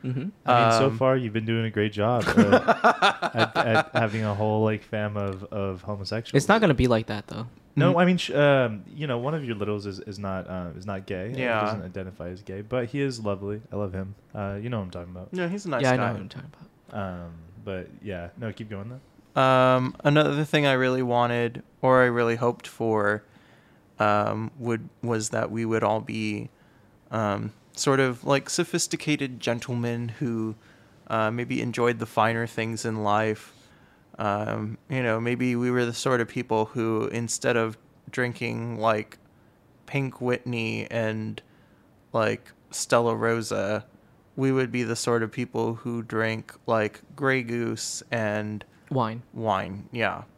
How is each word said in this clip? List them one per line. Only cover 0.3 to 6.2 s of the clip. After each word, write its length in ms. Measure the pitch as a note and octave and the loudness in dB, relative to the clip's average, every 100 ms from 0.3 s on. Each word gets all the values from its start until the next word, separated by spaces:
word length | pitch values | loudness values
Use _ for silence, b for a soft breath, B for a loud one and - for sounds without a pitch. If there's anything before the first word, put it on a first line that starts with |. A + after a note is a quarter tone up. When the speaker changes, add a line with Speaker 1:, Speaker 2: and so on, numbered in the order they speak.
| - - | -6 4
Speaker 2:
I 160 | B2 A2+ | 6 6
mean, 100 | A2+ | 6
so 80 | C3+ | 4
Speaker 3:
Um, 100 | A2+ | 4
Speaker 2:
far 180 | C3 C3 | 2 2
you've 160 | A#2+ | 0
been 140 | G#2+ A2 | -2 0
doing 180 | A2+ A2+ | 0 0
a 40 | |
great 220 | G#2+ G#2+ | 0 0
job, 320 | G#2 G#2+ B2 G2 | 2 2 2 4
uh, 1000 | - G#3 B3+ - G3+ A3 - G3+ - - | 6 6 6 4 4 4 4 2 0 -4
Speaker 3:
<laughs> 0 | |
Speaker 2:
at, 240 | A#2+ D#3 E3 | 0 0 2
at 320 | A#2 A2+ - | 2 2 2
having 320 | - A2+ A2 G#2+ | 0 0 0 -2
a 100 | G2+ | 0
whole, 260 | G#2+ G#2+ | 0 2
like, 200 | A2 G#2+ | 2 0
fam 320 | - A2 G#2 G#2 | -4 -6 -4 -4
of, 300 | G2+ F#2+ G2+ | -4 -6 -8
of 360 | G#2+ G2 F#2 | -6 -4 -6
homosexuals. 520 | - G2+ G2 A2 | -8 -8 -6 -6